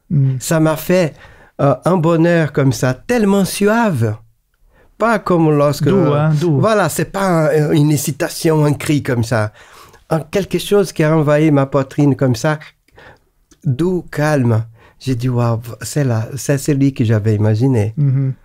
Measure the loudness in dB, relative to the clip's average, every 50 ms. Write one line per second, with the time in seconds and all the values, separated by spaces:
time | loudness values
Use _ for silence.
0 | _ _ -2 0 0 0 -2 -4 -4 -2 0 0 2 0 0 -2 -2 0 0 0
1 | 0 -2 -4 -10 -20 -20 -20 -20 -20 -20 _ -2 0 0 0 0 0 0 0 2
2 | 2 2 2 2 2 2 2 2 0 0 -2 0 0 0 0 0 -2 -4 -4 -4
3 | -4 -4 -2 0 2 2 2 2 0 -2 -2 0 0 2 2 2 0 0 0 0
4 | -2 -2 -4 -8 -12 _ _ _ _ _ _ _ _ _ _ _ _ _ _ _
5 | 0 0 0 -2 0 0 0 2 2 2 2 2 2 0 0 0 0 0 2 2
6 | 2 2 2 2 2 2 0 0 0 0 0 2 2 2 2 2 0 0 -2 -4
7 | -6 -4 -4 -4 -2 0 0 2 2 2 2 0 0 2 2 2 2 2 0 0
8 | -2 -6 -6 -6 -6 -6 -6 -2 -2 0 2 2 2 0 0 -2 -2 -2 -2 -2
9 | -2 -2 -2 -2 -2 -2 -2 -2 -2 -4 -8 -14 -20 -20 -20 -20 -20 -20 -20 -20
10 | _ _ -4 -4 -4 -4 -4 -4 -4 -2 -4 -6 -2 0 0 0 0 0 -2 -2
11 | 0 2 2 2 2 2 2 2 4 4 4 2 2 2 0 -2 -2 -2 0 0
12 | 2 2 2 2 0 0 0 0 -2 -2 -4 -4 -8 -16 -20 _ _ _ _ -20
13 | -20 -20 -20 _ _ _ _ _ _ _ -20 _ -4 -4 -2 -2 -2 -2 -2 -4
14 | -6 -8 -6 -4 -2 0 0 2 2 2 2 0 -2 -4 -12 _ -20 -20 _ _
15 | -6 -6 -4 -2 -2 -2 -2 0 0 0 -2 -4 -6 -12 -16 -14 -14 -6 -4 -2
16 | 0 0 0 -2 -4 -6 -8 -8 -4 -2 -2 -2 0 -2 0 2 2 0 0 0
17 | 0 0 0 0 2 0 0 2 2 2 2 2 2 2 2 2 0 -2 -2 0
18 | 0 0 2 0 -2 -2 -4 -8